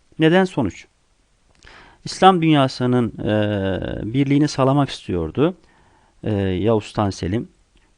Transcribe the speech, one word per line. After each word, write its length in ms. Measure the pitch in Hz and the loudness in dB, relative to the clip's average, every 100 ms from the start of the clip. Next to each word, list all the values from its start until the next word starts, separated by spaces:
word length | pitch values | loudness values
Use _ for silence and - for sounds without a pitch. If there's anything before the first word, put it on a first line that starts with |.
| _ - | _ 0
Neden 260 | 160 180 185 | 4 4 2
sonuç? 400 | - 104 - - _ _ _ _ _ _ _ - - - _ - | -2 -4 -6 -20 _ _ _ _ _ _ _ -20 -20 -20 _ -12
İslam 360 | - 190 185 | 2 4 4
dünyasının, 640 | 160 147 131 - 127 123 113 | 4 4 2 0 0 0 0
e, 1080 | - - 107 104 104 95 92 - - 104 | -4 -2 0 0 -2 -2 -4 -6 -6 -4
birliğini 340 | 127 135 143 147 | -2 2 2 2
sağlamak 420 | - 131 139 139 | 0 2 2 0
istiyordu, 680 | - - 90 80 110 156 185 _ _ _ _ _ _ | -4 -6 -4 -4 0 -2 -2 _ _ _ _ _ _
e, 100 | - | -4
Yavuz 500 | 104 95 90 101 110 | -2 -2 0 0 0
Sultan 260 | - - 101 | -2 -4 -4
Selim. 400 | - 90 110 - _ _ _ _ | -2 -4 -4 -6 _ _ _ _